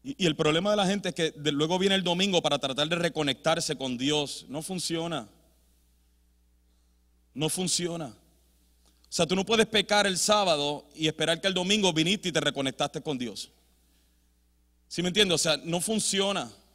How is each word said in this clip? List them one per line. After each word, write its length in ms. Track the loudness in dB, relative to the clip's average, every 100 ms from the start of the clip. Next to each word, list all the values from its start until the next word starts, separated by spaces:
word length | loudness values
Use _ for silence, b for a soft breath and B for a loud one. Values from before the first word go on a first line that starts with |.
| -12
Y, 180 | -2
y 20 | -2
el 120 | 2
problema 320 | 2 2 2
de 80 | 2
la 80 | 2
gente 240 | 0 -4
es 60 | -4
que 160 | -4
de-, 200 | -2 -2
luego 280 | 0 0 2
viene 160 | 2 2
el 80 |
domingo 380 | 0 0 2 2
para 180 | 2 0
tratar 280 | -2 -2 -2
de 80 | 0
reconectarse 800 | -2 0 -2 0 0 0 -2 -4
con 220 | -4 -2
Dios. 480 | 0 0 -2 -8 -12
No 140 | -12
funciona. 680 | -8 -6 -4 -4 -4 -6 -8 _ _ _ _ _ _ _ _ _ _ _ _ _ _ _ _ _ _ _ _
No 160 | -4 -4
funciona. 580 | -2 -2 -2 -2 -6 -10
O 1080 | -14 _ _ _ _ _ _ _ _ _ 0
sea, 120 | 2
tú 80 | 2
no 100 | 2
puedes 220 | 4 4
pecar 400 | 2 4 4 4
el 100 | 2
sábado 720 | 4 4 4 2 0 -4 -10 -4
y 120 | -2
esperar 320 | 0 0 0
que 80 | 0
el 60 |
domingo 400 | 0 0 4 4
viniste 360 | 4 2 0 0
y 20 |
te 100 | 0
reconectaste 580 | 0 -2 -6 -4 -4 -4
con 160 | -6 -6
Dios. 360 | -6 -8 -14 _ _ _ _ _ _ _ _ _ _ _ _ _ _
¿Sí 160 | -4
me 60 | 0
entiendes? 260 | 2 2 2
O 20 |
sea, 180 | 0 -2
no 160 | -2 -4
funciona. 720 | -2 -2 0 0 0 -2 -6 -14 _